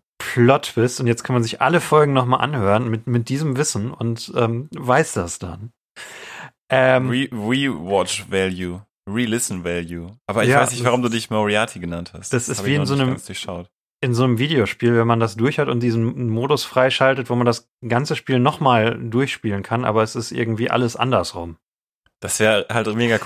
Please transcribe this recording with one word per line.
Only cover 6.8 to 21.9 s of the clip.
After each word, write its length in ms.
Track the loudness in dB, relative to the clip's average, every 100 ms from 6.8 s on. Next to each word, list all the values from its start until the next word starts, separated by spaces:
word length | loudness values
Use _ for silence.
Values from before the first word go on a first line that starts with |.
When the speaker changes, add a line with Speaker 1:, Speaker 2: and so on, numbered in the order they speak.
| 4 4 2
Speaker 2:
Re-, 200 | -2 -2
Rewatch 920 | -4 -2 0 0 -4 0 0 0 -4 -4
Value, 560 | 0 0 -2 -6 -8 -12 _ -6
Re-Listen 540 | -2 0 -2 -2 -6
Value. 520 | -4 -4 -4 -8 -12 -12 -4
Aber 160 | 0
ich 60 | 2
Speaker 1:
Ja, 120 | 4
Speaker 2:
weiß 100 | 2
nicht, 120 | 0
warum 180 | 0 2
du 80 | 2
dich 200 | -2 -2
Moriarty 480 | 0 2 2 0 -4
genannt 320 | -8 -8 -10
hast. 200 | -14 -4
Speaker 1:
das 120 | -4 -2
Speaker 2:
Das 40 |
Speaker 1:
ist 100 | -4
Speaker 2:
hab 60 | -2
Speaker 1:
wie 40 |
Speaker 2:
ich 40 | 0
Speaker 1:
in 60 |
Speaker 2:
noch 60 | 0
Speaker 1:
so 60 |
Speaker 2:
nicht 80 | 0
Speaker 1:
einem 80 | 0
Speaker 2:
ganz 120 | -2 -8
durchschaut. 440 | -12 -10 -10 -14 _ _ _
Speaker 1:
in 120 | -2
so 100 | 2
einem 140 | 2 2
Videospiel, 560 | 2 2 0 0 2 4
wenn 100 | 4
man 120 | 2
das 160 | 0 0
durch 240 | 0 0
hat 80 | -2
und 140 | 0
diesen 480 | 0 0 0 -2 -2
Modus 340 | -2 0 0 0
freischaltet, 640 | 2 2 4 2 2 0
wo 60 | 0
man 100 | 2
das 240 | 0 -4 _ -4
ganze 280 | -2 0 -4
Spiel 240 | 0 2
nochmal 580 | 2 2 4 4 4 0
durchspielen 640 | -2 -2 -2 -2 -4 -4
kann, 220 | -4 -2 0
aber 160 | 2
es 120 | 0 -2
ist 160 | -6
irgendwie 380 | -4 -2 -2 0
alles 240 | 0 0 -2
andersrum. 600 | 0 0 -2 -6 -12 -14 _ _ _